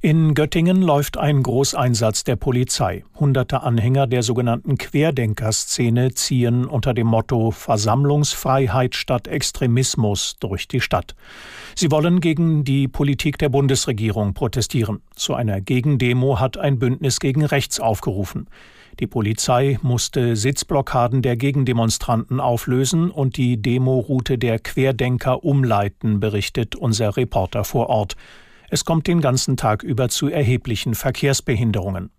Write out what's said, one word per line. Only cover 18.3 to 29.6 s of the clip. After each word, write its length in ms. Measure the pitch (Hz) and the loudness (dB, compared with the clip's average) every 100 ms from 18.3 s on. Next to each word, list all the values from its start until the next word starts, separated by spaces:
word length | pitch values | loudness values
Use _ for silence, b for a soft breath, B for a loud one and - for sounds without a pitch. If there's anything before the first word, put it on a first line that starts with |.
| - - B B B B - | -6 -12 B B B B -8
Die 80 | 117 | -6
Polizei 720 | 123 104 110 - 127 139 135 | -2 -2 -2 2 2 2 0
musste 540 | 131 120 - 139 120 113 | 0 0 -2 -2 0 0
Sitzblockaden 840 | 120 139 - 139 - 139 120 131 | 0 -2 -2 -2 0 0 2 2
der 140 | 127 117 | 0 0
Gegendemonstranten 1000 | 139 143 127 117 113 107 - 113 - 135 | 0 0 0 2 0 0 -2 -2 -2 -2
auflösen 720 | 131 117 - 127 131 165 170 | 0 -2 0 0 2 2 0
und 260 | - 135 - | 0 -2 0
die 240 | 127 120 | 0 0
Demoroute 800 | 104 123 131 127 - 131 - 127 | 0 0 2 0 0 -2 0 -2
der 220 | 120 113 | 0 -2
Querdenker 840 | - - 131 120 123 123 135 127 | -2 0 0 0 -2 0 0 -2
umleiten, 800 | 143 139 127 104 101 - 113 104 | 2 2 2 2 0 -4 -2 0
berichtet 560 | 107 101 - - 113 - | 0 -2 -4 -4 -4 -4
unser 400 | 120 107 110 101 | -2 0 0 0
Reporter 480 | 123 113 92 113 | -2 0 -2 -4
vor 240 | 101 131 117 | -4 -2 0
Ort. 260 | 113 104 - B B B B B | 0 -2 -8 B B B B B
Es 160 | - | -4
kommt 220 | - 160 151 | 0 0 2
den 140 | 175 | 2
ganzen 360 | 151 131 - | 2 0 0
Tag 280 | 131 | 0